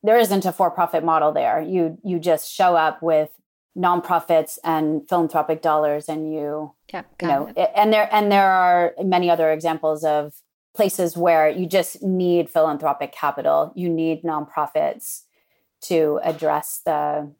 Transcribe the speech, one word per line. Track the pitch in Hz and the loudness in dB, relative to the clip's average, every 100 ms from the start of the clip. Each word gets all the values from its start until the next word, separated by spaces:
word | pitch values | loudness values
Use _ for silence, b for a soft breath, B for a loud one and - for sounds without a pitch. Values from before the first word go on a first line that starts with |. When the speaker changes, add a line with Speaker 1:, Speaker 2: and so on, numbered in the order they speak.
Speaker 1:
there | 208 233 | 4 4
isn't | 220 196 | 4 0
a | 185 | -2
for-profit | 180 180 175 170 165 | 0 -2 0 -2 0
model | 165 160 151 | 2 2 2
there. | 151 135 139 | 2 0 0
You, | 160 185 165 160 | -2 -2 -2 -4
you | 202 175 | -6 -4
just | 165 156 - | 0 0 -2
show | - 185 170 | 0 2 4
up | 160 - | 2 -2
with | 165 156 151 - _ _ _ - | 0 0 0 -8 _ _ _ -2
nonprofits | 180 175 - 170 - 165 156 - | 0 0 0 -2 2 0 0 -8
and | 165 160 156 156 143 | -2 -2 0 -2 -2
philanthropic | 185 160 165 151 160 | -2 0 -2 -2 0
dollars | 165 151 151 147 - | 0 2 0 -2 -6
and | 156 156 | -8 -6
you, | 156 147 151 147 _ _ | -6 -6 -8 -10 _ _
Speaker 2:
Yeah, | 185 | -14
Speaker 1:
you | - _ | -14 _
Speaker 2:
got | 175 | -2
Speaker 1:
know, | 139 147 | -2 -2
Speaker 2:
it. | - | -2
Speaker 1:
a-, | 175 202 | 0 2
and | 208 | 4
there, | 214 208 | 4 2
and | 214 208 | 2 2
there | 196 196 | 4 4
are | 185 180 175 175 - | 4 4 4 2 -2
many | 190 180 180 | 0 2 2
other | 170 160 | 2 2
examples | 156 165 160 156 151 | 2 -2 -2 -2 -2
of | 160 151 147 - _ _ _ | 0 0 -2 -12 _ _ _
places | - 202 - 175 175 | -2 -2 0 -4 0
where | 175 160 156 | 2 4 2
you | 175 180 | 0 -2
just | 185 170 - | 0 -2 -6
need | 196 185 180 175 160 | -4 0 2 2 0
philanthropic | 165 156 151 151 143 139 | 2 0 0 -2 -4 -6
capital. | - 147 143 147 147 147 | -4 -4 -2 0 0 0
You | - 180 | -4 -4
need | 165 165 160 | -2 -2 -4
nonprofits | 170 151 151 - 143 156 151 - - - _ _ _ _ _ _ | -4 -6 -6 -6 -4 -2 -2 -4 -12 -16 _ _ _ _ _ _
to | - 170 156 147 | -2 0 2 0
address | - 156 156 151 - - | -4 -4 -2 -2 -4 -8
the | - 151 147 151 147 147 | -4 -2 -2 -4 -8 _